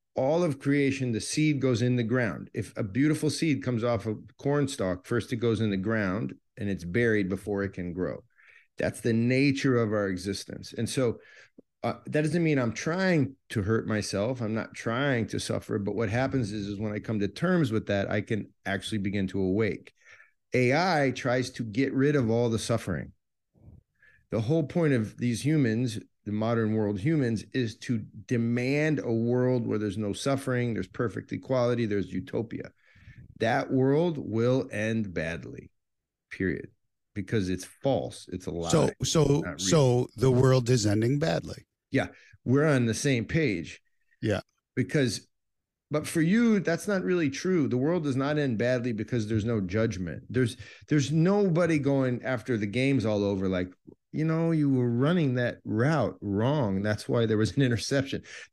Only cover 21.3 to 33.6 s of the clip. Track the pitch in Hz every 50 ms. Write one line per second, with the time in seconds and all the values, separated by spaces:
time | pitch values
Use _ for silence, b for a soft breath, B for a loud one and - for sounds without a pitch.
21.3 | 123 131 127 131 - - 123 113 98 123 135 - - 139 135 147 147 143 123 110
22.3 | 113 117 120 120 113 107 - - 120 110 - - 87 71 - - - _ _ _
23.3 | _ _ _ _ _ _ - - - - _ _ _ b b b b b b b
24.3 | - 110 110 107 156 165 156 123 - 175 165 151 139 120 107 98 - - 123 123
25.3 | 117 104 - 139 156 156 135 113 110 113 127 123 107 107 - - _ _ _ 104
26.3 | 104 107 110 113 120 113 113 107 110 110 107 101 104 98 92 147 165 156 135 117
27.3 | 113 101 - - - 131 123 110 - - - - 131 110 101 - - - - -
28.3 | 123 117 117 117 117 120 120 131 139 147 151 156 156 135 - 120 113 113 113 117
29.3 | 123 127 127 127 127 123 113 110 110 107 107 104 92 107 107 101 98 - - 139
30.3 | 139 135 135 135 127 123 120 120 113 101 98 - - - 127 113 - - - -
31.3 | - - - - 131 127 120 120 123 117 120 107 104 101 92 85 - 92 92 -
32.3 | - 117 113 - - - - - - b b b b b b b b b b b
33.3 | b - 113 113 120 139